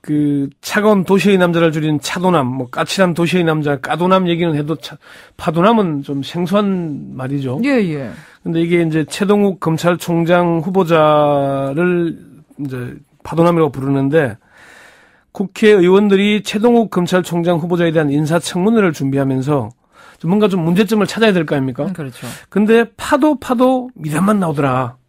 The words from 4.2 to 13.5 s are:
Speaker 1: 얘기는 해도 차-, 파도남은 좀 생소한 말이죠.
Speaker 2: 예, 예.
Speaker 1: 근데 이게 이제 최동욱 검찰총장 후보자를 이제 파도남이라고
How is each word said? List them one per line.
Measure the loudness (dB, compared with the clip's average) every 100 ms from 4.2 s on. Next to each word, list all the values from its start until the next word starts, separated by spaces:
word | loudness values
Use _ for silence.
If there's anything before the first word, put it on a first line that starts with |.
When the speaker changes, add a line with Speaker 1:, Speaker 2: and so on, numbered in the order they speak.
| 2
Speaker 1:
얘기는 | 0 0
해도 | -2 -4
차-, | -8 -10 -20 _ -20 -20 -8
파도남은 | -4 2 2 2 0 -4
좀 | -6 -8
생소한 | -6 -6 -2 0 0 -2 -6 -8 -12
말이죠. | -10 -6 -6 -4 -4
Speaker 2:
예, | 0
예. | 0 0 -4 -10 -14 -20 _
Speaker 1:
근데 | -6 -4
이게 | 0 0
이제 | 2 0 -4
최동욱 | -4 0 2 2 0
검찰총장 | -2 0 0 -2 -2 -2 2 2 2 0
후보자를 | 0 -2 2 2 4 4 2 0 -2 -2 -4 -2 0 0 -2 -6 -18 -20 _ -12
이제 | -10 -8 -10 -14 _ _
파도남이라고 | -6 2 2